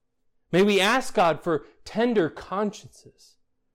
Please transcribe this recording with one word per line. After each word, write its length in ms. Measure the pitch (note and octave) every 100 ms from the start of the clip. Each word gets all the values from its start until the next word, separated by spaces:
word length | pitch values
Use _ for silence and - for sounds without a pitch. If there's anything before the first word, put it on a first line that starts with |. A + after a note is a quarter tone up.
| _ _ _ _ -
may 100 | E3+
we 180 | G3+ G3
ask 360 | G3 B3+ - G#3+
God 260 | E3+ D3
for 240 | F3 D3+ - _
tender 460 | - G#3 A#3+ G#3+ D#3
consciences 1080 | - - F#3+ G#3+ - - - - _ _ _ _ _ _